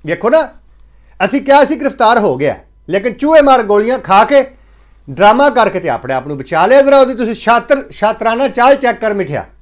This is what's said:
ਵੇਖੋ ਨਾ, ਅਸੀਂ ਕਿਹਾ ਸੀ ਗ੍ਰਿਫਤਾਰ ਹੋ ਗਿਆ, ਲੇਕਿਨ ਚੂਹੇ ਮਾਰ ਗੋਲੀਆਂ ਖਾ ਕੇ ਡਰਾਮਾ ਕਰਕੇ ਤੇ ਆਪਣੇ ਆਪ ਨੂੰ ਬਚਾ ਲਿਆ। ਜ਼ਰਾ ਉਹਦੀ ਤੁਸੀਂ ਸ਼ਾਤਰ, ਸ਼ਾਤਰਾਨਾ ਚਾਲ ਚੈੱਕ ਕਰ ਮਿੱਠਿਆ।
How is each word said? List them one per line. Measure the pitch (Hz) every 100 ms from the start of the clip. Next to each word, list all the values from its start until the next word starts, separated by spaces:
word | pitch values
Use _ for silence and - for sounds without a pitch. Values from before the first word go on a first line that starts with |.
ਵੇਖੋ | 151 165 214
ਨਾ, | 311 277 - _ _ - _ _ -
ਅਸੀਂ | 196 269
ਕਿਹਾ | 262 277
ਸੀ | 277 294
ਗ੍ਰਿਫਤਾਰ | 285 - 226 233
ਹੋ | 208 131
ਗਿਆ, | 143 - _ _ -
ਲੇਕਿਨ | 185 233
ਚੂਹੇ | - 285 311
ਮਾਰ | 277 262
ਗੋਲੀਆਂ | 208 208 220 247
ਖਾ | 175 190
ਕੇ | 226 285 262 - _ _ _ _ -
ਡਰਾਮਾ | 135 202 240 285
ਕਰਕੇ | 240 208 208
ਤੇ | 175
ਆਪਣੇ | 117 127
ਆਪ | 131 139
ਨੂੰ | 139
ਬਚਾ | 131 160 190
ਲਿਆ। | 269
ਜ਼ਰਾ | 269 277
ਉਹਦੀ | 254
ਤੁਸੀਂ | 240 233
ਸ਼ਾਤਰ, | 214 226 233 233 285 -
ਸ਼ਾਤਰਾਨਾ | - 208 220 226 226 269
ਚਾਲ | 240 240 277
ਚੈੱਕ | 247 240
ਕਰ | 220
ਮਿੱਠਿਆ। | 202 143 131 - _